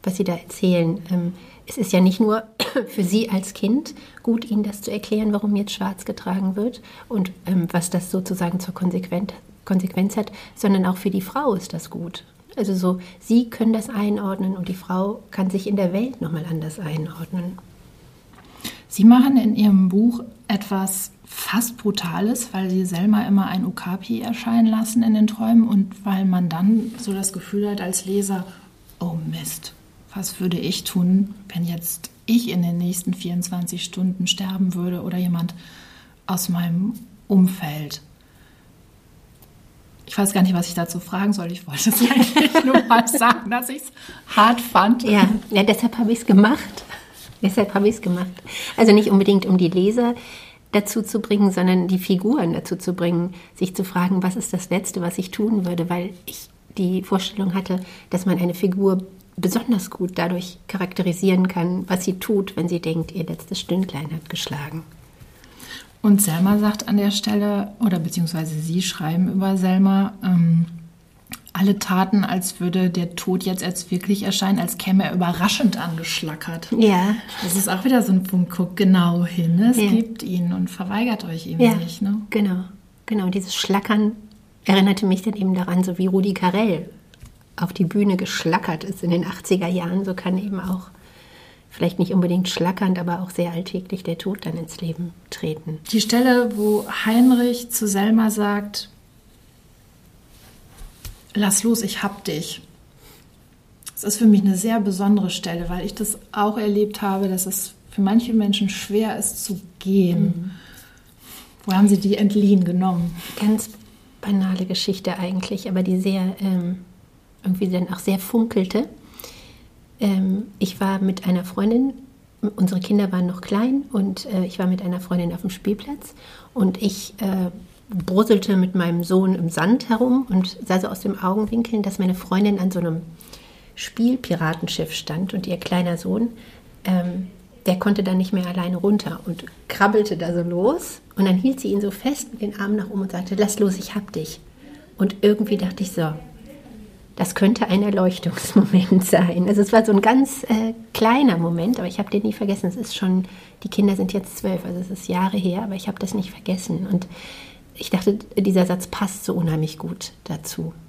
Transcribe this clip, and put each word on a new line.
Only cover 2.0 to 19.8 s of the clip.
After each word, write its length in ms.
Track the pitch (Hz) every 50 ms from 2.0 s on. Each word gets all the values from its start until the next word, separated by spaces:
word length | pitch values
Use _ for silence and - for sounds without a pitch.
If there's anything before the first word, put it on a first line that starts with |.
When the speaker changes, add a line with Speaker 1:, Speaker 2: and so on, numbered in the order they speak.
Speaker 1:
nicht 180 | 185 185 185 -
nur 260 | 226 214 208 220 220 - - _ -
<coughs> 220 | - - 277 220 -
für 160 | - - 196
Sie 240 | 175 190 214 226 220
als 240 | 190 190 185 - -
Kind 420 | - - 196 226 277 320 - - - - - - - _
gut, 280 | - 226 226 - -
Ihnen 120 | 208 208 208
das 180 | 208 - -
zu 100 | - -
erklären, 440 | 208 208 208 - 220 214 214 214 208
warum 200 | 202 208 208 202
jetzt 180 | 196 202 202 -
schwarz 340 | - 190 185 196 - -
getragen 500 | - 208 - - 190 185 190 196 190 185
wird 240 | 196 208 247 247 - - - - - - -
und, 200 | 247 208 185 185 185 - -
ähm, 200 | - 190 185 170 170 -
was 180 | 175 165 -
das 200 | - 180 170 -
sozusagen 480 | - 185 185 - 190 180 180 175 175 185
zur 140 | - - 180
Konsequent-, 640 | - 185 180 170 185 185 - - 175 202 190 - - - - - - _
Konsequenz 500 | - 196 185 180 185 - - 190 202 -
hat, 160 | - 202 - - - - - -
sondern 320 | - - 202 196 190 185
auch 100 | 185 185
für 140 | - - 208
die 100 | 185 196
Frau 320 | 185 - - 269 294 277 208
ist 220 | 185 - - -
das 160 | 170 - -
gut. 340 | - - 170 170 175 - - - _ _ - _ -
Also 180 | - 220 196 190
so, 260 | 185 180 180 180 185 - - - -
Sie 300 | - - 220 233 247 233
können 240 | - - 226 226 226
das 160 | 220 208 -
einordnen 680 | 262 202 208 208 208 202 202 190 196 190 196 190 190
und 120 | 190 175 185
die 60 | 180
Frau 480 | - - - 185 185 190 202 214 - - -
kann 200 | - - 190 190
sich 160 | - 196 190
in 100 | 208 202
der 160 | 196 196 175 175
Welt 300 | 196 233 262 262 - -
nochmal 240 | 156 160 160 156 170
anders 280 | 165 160 156 156 156 -
einordnen. 760 | 196 151 151 160 156 - - - 165 - - 180 170 180 - - - - - - - - - - - - - - _ - - - - - - - - - - - - _
Speaker 2:
Sie 160 | - - 196
machen 320 | 226 240 254 254 277 277
in 180 | 254 220 220 214
Ihrem 360 | - 208 208 196 190